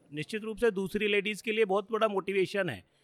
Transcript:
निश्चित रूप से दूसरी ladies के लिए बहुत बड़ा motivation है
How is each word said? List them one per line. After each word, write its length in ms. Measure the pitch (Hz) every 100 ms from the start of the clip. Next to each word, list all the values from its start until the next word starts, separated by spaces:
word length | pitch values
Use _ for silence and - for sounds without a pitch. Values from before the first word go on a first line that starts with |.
| _
निश्चित 300 | 147 151 220
रूप 140 | 220 208
से 140 | 233
दूसरी 360 | 196 190 208 208
ladies 360 | 202 202 208
के 80 | -
लिए 140 | 214 220
बहुत 220 | 190 202
बड़ा 160 | 220 220
motivation 640 | 196 185 196 180 202 185
है 140 | 101 - _